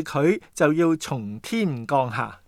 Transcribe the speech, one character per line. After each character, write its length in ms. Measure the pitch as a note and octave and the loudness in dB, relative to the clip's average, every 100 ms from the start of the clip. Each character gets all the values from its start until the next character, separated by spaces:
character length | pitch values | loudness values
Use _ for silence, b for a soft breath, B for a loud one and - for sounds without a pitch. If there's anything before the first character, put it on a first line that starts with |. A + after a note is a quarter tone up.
佢 380 | D#3+ D3 D#3 - B | 4 0 2 0 B
就 180 | - D3+ | 0 2
要 220 | D#3 E3 D#3+ | 4 2 2
從 440 | - C3+ G#2 G#2 | -2 -6 -6 -8
天 460 | - A3+ G3 B2+ A2 | -4 -2 0 -2 0
降 280 | C#3 B2+ | 0 0
下， 260 | A2+ A2+ - | -2 -6 -10